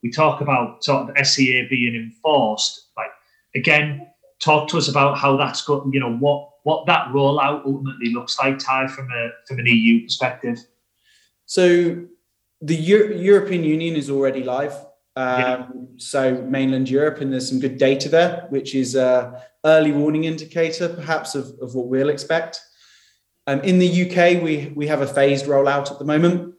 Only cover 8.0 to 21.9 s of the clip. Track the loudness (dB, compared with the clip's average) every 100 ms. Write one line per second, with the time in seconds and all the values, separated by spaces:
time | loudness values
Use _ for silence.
8 | -4 -4 -6 -4 -2 -2 -2 -2 -2 -8
9 | -10 -8 -8 -10 _ -4 2 4 6 4
10 | 2 -4 -4 -4 -8 -8 -12 _ _ _
11 | _ _ _ _ _ 2 4 4 2 -2
12 | -12 _ _ _ _ _ -4 -2 4 4
13 | 4 0 4 4 4 -2 0 0 0 -4
14 | -2 0 0 0 -4 -4 -4 -8 -18 _
15 | _ -6 -2 0 0 -2 -6 -14 -16 -18
16 | -6 0 0 0 -4 -2 0 0 0 2
17 | 0 -2 -4 -4 -4 -2 -2 2 2 2
18 | 2 2 2 0 -6 -6 -4 -4 -2 0
19 | 2 2 0 -12 -20 _ 4 6 6 2
20 | 0 0 -2 -6 -8 -2 -2 -2 -6 -6
21 | -4 -4 -4 -8 -8 -12 -8 -6 -2